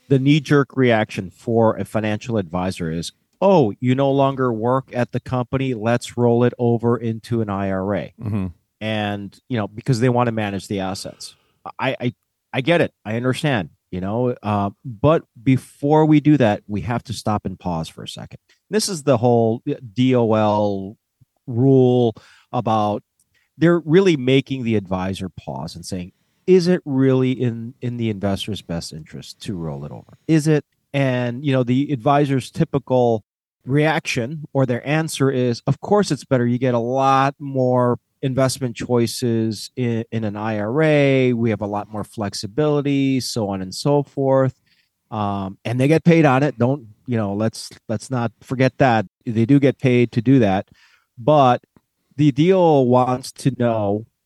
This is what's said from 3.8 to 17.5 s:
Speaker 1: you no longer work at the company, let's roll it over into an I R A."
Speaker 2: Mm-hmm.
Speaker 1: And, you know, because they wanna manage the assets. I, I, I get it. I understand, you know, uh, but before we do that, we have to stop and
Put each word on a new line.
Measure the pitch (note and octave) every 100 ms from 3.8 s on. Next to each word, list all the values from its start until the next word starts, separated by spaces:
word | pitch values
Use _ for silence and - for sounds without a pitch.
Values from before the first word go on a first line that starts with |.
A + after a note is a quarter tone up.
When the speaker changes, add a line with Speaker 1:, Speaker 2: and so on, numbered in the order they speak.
Speaker 1:
you | B2 B2+
no | C#3
longer | C#3 C3+ C3+ B2+
work | A2 A#2 C3 -
at | B2 A#2+
the | B2
company, | - B2+ A#2+ C3 C3
let's | A2+ A2+ B2 - -
roll | A#2+ A#2 B2
it | -
over | A#2+ A#2 A#2 A#2
into | A2+ A2+ - A#2
an | G#2
I | G2 G2
R | F#2+ F#2+ G2
A." | - _
Speaker 2:
Mm-hmm. | G#2+ G#2 F#2 - _ _
Speaker 1:
And, | A2 A2 G#2 G2+ G2 _ -
you | A#2+
know, | G2+
because | G#2+ - A2+
they | B2+
wanna | A#2+ A#2+
manage | A2 G#2 G2 -
the | G2
assets. | F#2+ F#2+ - - - _ _ _ - -
I, | B2+ -
I, | B2 - _ _ _
I | B2+
get | C3+ E3+
it. | B2+ _ G#2
I | A2+
understand, | B2+ B2+ D3+ A#2+ D#2 _ _
you | F#2
know, | F#2 A2+ B2 -
uh, | G#2 G#2 G2+ -
but | C#3 G#2 D3 E3 - B2
before | A2+ C3 - _ C#3+ D#3 D#3
we | D3+
do | D3 D3
that, | A2+ G#2 -
we | G2+
have | G#2 A#2
to | -
stop | G#2+ A2 G#2
and | F#2